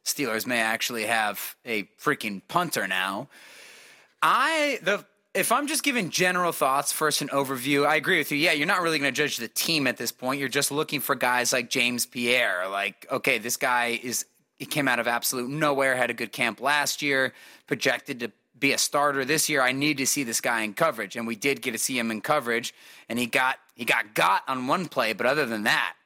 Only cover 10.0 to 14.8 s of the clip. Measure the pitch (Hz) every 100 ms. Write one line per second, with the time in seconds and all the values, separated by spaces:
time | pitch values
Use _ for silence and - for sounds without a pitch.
10 | 117 - 127 143 139 131 139 143 156 147
11 | - 135 123 123 120 131 117 131 123 123
12 | - 127 120 123 113 90 95 98 101 -
13 | - 131 143 123 110 - 135 123 120 117
14 | 127 110 - _ _ - - -